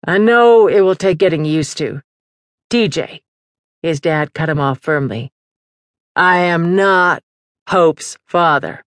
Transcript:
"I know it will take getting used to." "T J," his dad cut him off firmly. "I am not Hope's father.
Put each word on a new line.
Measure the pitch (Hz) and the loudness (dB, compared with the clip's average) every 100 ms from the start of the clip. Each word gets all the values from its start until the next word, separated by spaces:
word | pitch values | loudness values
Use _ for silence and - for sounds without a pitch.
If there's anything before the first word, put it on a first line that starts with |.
"I | - 202 | -2 0
know | 214 240 240 233 202 | 2 4 6 6 4
it | 185 | 4
will | 190 185 | 2 0
take | 196 170 | -2 0
getting | 190 160 | 0 0
used | 156 156 147 - | -2 -2 -4 -6
to." | 139 139 - _ _ _ _ _ _ | -8 -8 -16 _ _ _ _ _ _
"T | 240 214 | -2 -2
J," | 151 - - _ _ _ _ _ _ | -4 -10 -12 _ _ _ _ _ _
his | 165 147 | -6 -4
dad | 170 156 151 | -2 -2 -4
cut | - 160 | -6 -4
him | 147 | -2
off | 139 131 | -2 -4
firmly. | - 151 135 110 131 _ _ _ _ _ _ _ _ - | -4 -4 -4 -8 -12 _ _ _ _ _ _ _ _ -2
"I | 180 180 | 0 2
am | 175 170 170 | 0 0 0
not | 190 196 185 180 165 _ _ _ _ - | 0 2 2 0 -2 _ _ _ _ -4
Hope's | 190 165 156 - - _ | 0 2 0 -10 -18 _
father. | 175 170 147 82 - _ | -2 0 0 -4 -14 _